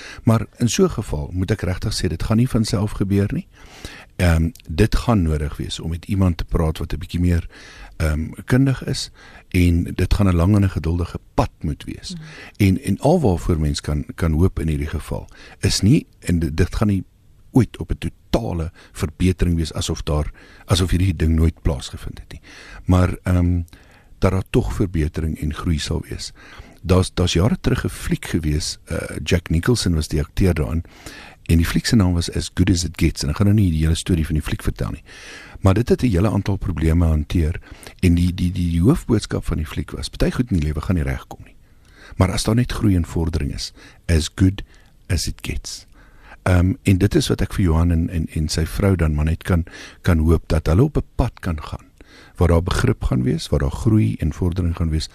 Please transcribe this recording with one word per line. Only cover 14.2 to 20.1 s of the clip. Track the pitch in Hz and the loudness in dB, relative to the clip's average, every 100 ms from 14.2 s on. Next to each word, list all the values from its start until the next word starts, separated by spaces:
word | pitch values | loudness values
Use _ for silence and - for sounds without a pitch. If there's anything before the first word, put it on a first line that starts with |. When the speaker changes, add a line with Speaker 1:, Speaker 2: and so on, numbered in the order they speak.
| 82 | 0
Speaker 1:
hoop | 76 92 - | 2 2 2
in | 82 | -2
hierdie | 73 73 | -2 -4
geval | 82 - - - - - - | -6 -8 -10 -10 -20 -20 -4
is | - - | -2 2
nie, | 98 160 - _ | 4 4 2 _
en | - 87 | -2 0
dit, | 78 80 | 0 0
dit | 87 - | -2 0
gaan | 107 | 0
nie | 98 - _ _ - - | 0 -4 _ _ -20 -2
ooit | 127 104 - | 0 2 -2
op | - | -8
'n | - | -6
totale | 85 - - - 110 85 82 - - | -8 -10 -4 -2 -2 -4 -6 -10 -18
verbetering | - 78 - 92 90 90 82 | -8 -6 0 0 2 0 0
wees | 78 | -2
asof | - - 80 | -4 -6 -6
daar, | - | -4